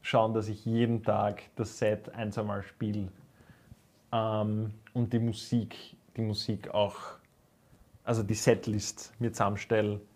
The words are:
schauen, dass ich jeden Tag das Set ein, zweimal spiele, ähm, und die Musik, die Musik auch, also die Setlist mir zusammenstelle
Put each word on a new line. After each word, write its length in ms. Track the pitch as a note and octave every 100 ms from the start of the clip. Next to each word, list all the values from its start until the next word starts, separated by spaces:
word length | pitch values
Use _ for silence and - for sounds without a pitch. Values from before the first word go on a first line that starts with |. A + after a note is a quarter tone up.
schauen, 320 | - B2 A2+
dass 140 | A2 G#2
ich 160 | G#2
jeden 400 | A#2 A2+ A#2 A2+
Tag 380 | A2 G#2 G#2 G2+ -
das 240 | - G#2+ -
Set 340 | G#2+ G#2+ - A#2
ein, 160 | G#2+
zweimal 320 | G#2+ G#2+ G2+
spiele, 440 | F#2+ - A2 G#2 F#2 - - _ - - - - _ _ _
ähm, 640 | A#2 A2 G#2+ G#2+ G#2+ G#2+ G#2+ -
und 200 | B2 A#2
die 80 | A#2
Musik, 560 | A#2 G#2 - A#2+ G2+ - - - _ -
die 60 |
Musik 520 | A2 G2+ - G#2 -
auch, 220 | G#2 G2+ - - - _ _ _ _ _ - - -
also 220 | - A2+
die 100 | G2+
Setlist 760 | A2 - A2+ - G#2 - - - -
mir 100 | A#2
zusammenstelle 680 | - G#2 G#2 - A2 G#2 G#2 -